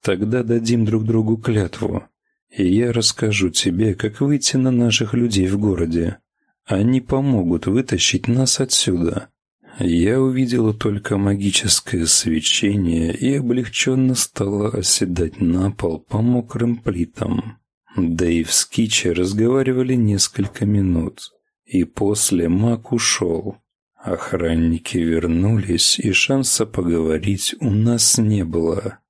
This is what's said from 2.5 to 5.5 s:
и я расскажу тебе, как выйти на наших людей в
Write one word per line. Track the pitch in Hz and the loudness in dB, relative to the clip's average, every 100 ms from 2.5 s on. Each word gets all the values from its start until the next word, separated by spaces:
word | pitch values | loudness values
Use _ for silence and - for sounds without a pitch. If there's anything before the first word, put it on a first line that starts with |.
и | - 90 | -2 2
я | 101 120 | 2 2
расскажу | 117 110 - 110 101 92 | 0 -2 -2 -2 0 0
тебе, | - 98 87 110 | 0 -2 0 0
как | 95 107 107 | 0 -4 -2
выйти | 143 143 - 135 | 0 0 0 0
на | 131 | 2
наших | 123 120 113 107 | 2 2 0 0
людей | 120 120 101 | 0 0 2
в | 92 | 0